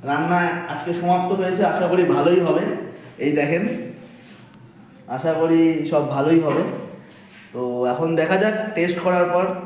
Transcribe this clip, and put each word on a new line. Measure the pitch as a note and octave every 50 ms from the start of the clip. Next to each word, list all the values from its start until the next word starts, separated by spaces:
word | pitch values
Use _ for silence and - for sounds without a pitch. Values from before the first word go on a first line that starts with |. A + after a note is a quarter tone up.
| - C#3
রান্না | C#3+ D3 D#3+ E3+ F3+ F3 F3 E3+ F3 - - -
আজকে | - - - F3 E3+ F3
সমাপ্ত | F3 F3 F3+ F3+ F3+ F#3 G3 F#3+
হয়েছে, | F#3 F3+ F3+ - G3 -
আশা | - - F3+ E3+
করি | F3+ F#3 F3 - -
ভালোই | - D3 E3+ F3+ F#3 F3
হবে। | D#3 - - - - - - - - - - - - - - B2+
এই | D3 D3+ D3
দেখেন, | C#3+ C#3+ E3 F3 G#3 - - - - - - - - - - - - - - - - - - - - - - - - - - - - - B2
আশা | C3+ D#3+ E3 D#3+ D#3+
করি | E3 E3 E3 E3 E3 D#3+ D#3+ D3+ - -
সব | E3+ D3 C#3 C3+ C3
ভালোই | C3+ C#3 D#3+ E3 E3 D#3+
হবে। | D3 C3+ D3+ - - - - - - - - - - - - - - - - - -
তো | - B2 B2 B2 B2 B2 B2 B2
এখন | B2 D3+ E3 E3 E3 D#3+
দেখা | D#3+ E3+ F#3+ F#3+
যাক | G#3 G#3+ G#3+ - - - -
টেস্ট | E3 E3+ F3+ F3 - -
করার | F#3 F3+ F3+ F3 F3 -
পর | F3+ F#3+ F3+ F#3 - -